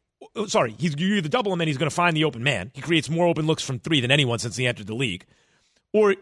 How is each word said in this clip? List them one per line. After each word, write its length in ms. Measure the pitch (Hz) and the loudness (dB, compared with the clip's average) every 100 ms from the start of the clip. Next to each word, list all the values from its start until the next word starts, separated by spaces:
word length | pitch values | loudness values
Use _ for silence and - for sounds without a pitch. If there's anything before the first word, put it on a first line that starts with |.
| _ _ - 226 | _ _ -12 -8
oh, 100 | 214 | -2
sorry, 280 | 214 131 104 | 0 0 0
he's, 160 | 165 143 | -2 0
you 180 | 185 208 | 0 0
either 120 | 156 | 0
double 240 | 240 208 | -2 0
him 80 | 180 | 0
and 80 | 160 | -2
he's 80 | 135 | 0
gonna 140 | 156 | -2
find 260 | 151 175 156 | 2 2 2
the 80 | |
open 180 | 156 120 | 0 0
man. 280 | 127 117 107 | -2 -2 -4
He 60 | - | -10
creates 300 | 127 165 131 | 0 0 0
more 160 | 160 175 | 2 2
open 200 | 156 156 | 2 0
looks 160 | 156 | 0
from 180 | - 123 | -4 -8
three 200 | - 156 | -2 0
than 100 | 120 | 2
anyone 280 | 147 131 117 | 2 2 0
since 180 | 120 101 | -4 -2
he 100 | 127 | -2
entered 200 | 101 104 | -2 -6
the 80 | |
league. 320 | 110 135 87 - _ _ _ _ _ _ | -4 -4 -4 -10 _ _ _ _ _ _
Or, 220 | 208 208 - | 2 4 2